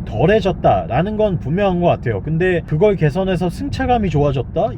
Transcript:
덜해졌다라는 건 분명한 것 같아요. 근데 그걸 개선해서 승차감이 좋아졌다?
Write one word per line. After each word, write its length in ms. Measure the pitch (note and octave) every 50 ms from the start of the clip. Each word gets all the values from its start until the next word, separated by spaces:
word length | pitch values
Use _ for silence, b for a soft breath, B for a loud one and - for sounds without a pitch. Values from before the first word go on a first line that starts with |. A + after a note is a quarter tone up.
| -
덜해졌다라는 1120 | - G#2+ G#2+ B2+ E3+ G#3 A3 F3+ F#3+ E3+ - - D3+ A2+ F#2+ E2+ E2+ G#2+ C3 E3+ G#3 G#3+ G#3
건 200 | G#3+ G#3+ F#3 -
분명한 420 | - B2+ D3+ F#3+ G#3 G3 F3+ F3 F3
것 60 | E3+
같아요. 340 | B2 G2 - B2+ A2 F#2+ G2
근데 400 | C#3+ D#3+ D#3+ F3+ F#3 F3+ E3 -
그걸 300 | - D3+ D3+ G3 G#3+ G3+
개선해서 540 | D#3+ D#3 D3 B2+ F#3 F#3+ F#3+ F#3 D#3+ F#3 F3
승차감이 580 | - - C4+ C#4+ - - C4+ B3 B3 A#3+ G#3 F#3+
좋아졌다? 640 | D#3 D3 C#3+ D3 C3+ C3+ A#2+ - - D#3+ F#3 A#3+ A#3+